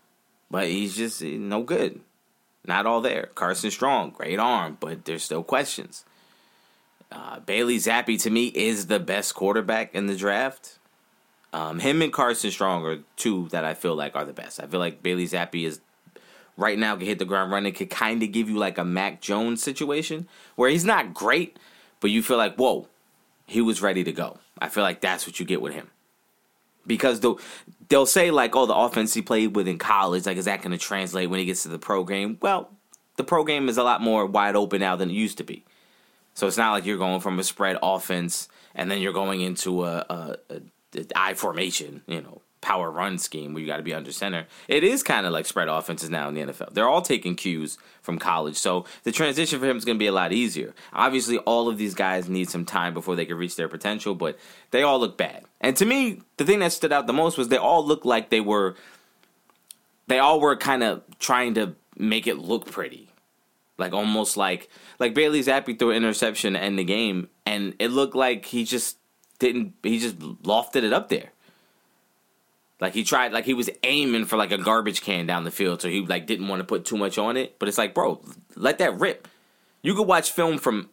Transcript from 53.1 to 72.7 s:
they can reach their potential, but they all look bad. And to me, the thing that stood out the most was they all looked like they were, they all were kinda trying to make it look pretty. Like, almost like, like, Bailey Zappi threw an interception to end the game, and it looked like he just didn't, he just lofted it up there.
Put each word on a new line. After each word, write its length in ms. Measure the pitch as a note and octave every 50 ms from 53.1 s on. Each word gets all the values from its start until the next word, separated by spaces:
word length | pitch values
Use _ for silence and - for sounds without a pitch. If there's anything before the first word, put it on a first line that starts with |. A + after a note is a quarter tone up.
| F2+
they 100 | F2 E2
can 100 | D#2 E2+
reach 200 | E2 F2 F2 -
their 120 | - E2 D#2+
potential, 460 | - D#2+ - G2+ G#2+ G#2 - G#2 F#2+
but 240 | E2+ E2+ D#2 D2 - - - - - - _
they 120 | - B2
all 160 | C#3+ D3 C3+ C3
look 200 | A#2+ G2+ F#2 -
bad. 260 | F2 D#2 - - - _ _ -
And 160 | - B2 C3+
to 80 | - G3
me, 380 | A3 B3+ C#4 C4 A#3 F#3+ - - _ _ -
the 60 | D3
thing 140 | D3 G3+ G#3
that 120 | F#3+ E3+
stood 180 | - - - D3+
out 160 | D3 C#3+ B2+
the 60 | A2+
most 240 | A#2+ D3 D#3+ E3+ E3
was 120 | - B2+ A#2
they 100 | C3 B2
all 280 | - B2 E3 E3+ D#3
looked 200 | D3 D3+ C#3+ -
like 240 | A#2+ A#2+ A2+ A2 -
they 100 | A#2+ G#2+
were, 360 | G#2 G2+ G#2+ G#2 G2 F#2 F#2 - - - - - _ _ _ _ _ _ _ _ _ _ _ _ _ - - _ _ _ _ _ _
they 120 | - B2+ C3
all 220 | C3+ C#3+ D#3+ D#3
were 160 | C#3+ D3 C#3
kinda 460 | - - C#3+ C3+ B2+ A#2+ A2 - - - - - -
trying 360 | - - B2+ B2 B2 A#2+ A2
to 200 | A2 G#2+ F#2 D#2+ - _ _ _ -
make 280 | G2+ G#2+ A2 A2 -
it 120 | A#2+ F2 C#2+
look 320 | D#2+ E2+ A2+ A2 - -
pretty. 380 | - G2 E2+ - - - - _ _ _ _ _ _ _ _ _ _ _ _ _ _
Like, 160 | - F#2 F2+
almost 440 | F2+ G2+ G#2 G#2+ G#2+ A2 G#2+ G2+ -
like, 340 | G2+ G2 F#2+ F#2 F#2 - - - - - - - -
like, 140 | B2+ A#2 A2
Bailey 280 | C#3 D#3 D3+ D3+ D3+
Zappi 320 | B2+ C3+ C3+ C3+ C3 C3 A#2
threw 160 | A2+ B2 A#2
an 60 | A2
interception 560 | A2+ A#2 A2+ G#2+ - B2 A2+ G#2 - - G#2+
to 100 | G2 F2
end 160 | F#2+ G2+ G2 F#2+
the 60 | F#2
game, 440 | F2 G2 A2 A2+ G#2+ F#2+ F2+ F2 - _ _ -
and 300 | G2+ G#2+ G#2 G2+ F#2+ - -
it 100 | G#2+ A#2+
looked 240 | B2 C3+ C#3 C3+ C3+
like 320 | C3 C3 B2+ A#2+ G#2 F#2+
he 180 | - - A#2+ A#2
just 340 | A2+ B2+ A#2+ - - - - _ _ _ _ _ _ _ -
didn't, 340 | B2+ B2 A#2 B2 A2+ F#2+ - _
he 160 | - G#2+ A#2 A#2
just 200 | A#2 A#2 G2+ E2
lofted 640 | D#2 - - - - F2+ G#2 A2+ A#2+ - - C#3 A#2
it 80 | G#2+
up 160 | A#2 E3+ - -
there. 240 | F#3+ - - - - _ _ _ _ _ _ _ _ _ _ _ _ _ _ _ _ _ _ _ _ _ _ _ _ _ _ _